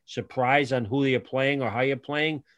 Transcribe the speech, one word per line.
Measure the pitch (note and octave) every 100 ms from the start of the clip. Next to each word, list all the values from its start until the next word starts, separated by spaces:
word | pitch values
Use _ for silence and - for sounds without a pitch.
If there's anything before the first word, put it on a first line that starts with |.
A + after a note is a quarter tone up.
| -
surprise | - G#2 C3+ B2 C#3+ B2+
on | B2+ G#2+
who | C3+
you're | C#3 B2
playing | - C3 C3+ C#3+
or | A#2
how | A2+
you're | C3+ C3+
playing. | - D3 D#3 D3+ -